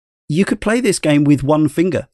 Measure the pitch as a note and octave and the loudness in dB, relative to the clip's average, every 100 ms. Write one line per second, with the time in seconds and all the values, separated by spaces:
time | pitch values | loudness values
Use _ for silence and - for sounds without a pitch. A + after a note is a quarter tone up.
0 | _ _ - D#3 G3 B3 G#3 A#3 A#3+ F3+ | _ _ -6 -2 -2 -2 -2 -2 0 -2
1 | A3 D3 D3 C#3+ C3+ D3+ D3+ - F3+ C3+ | 0 2 4 2 2 0 0 -2 -4 -4
2 | - | -8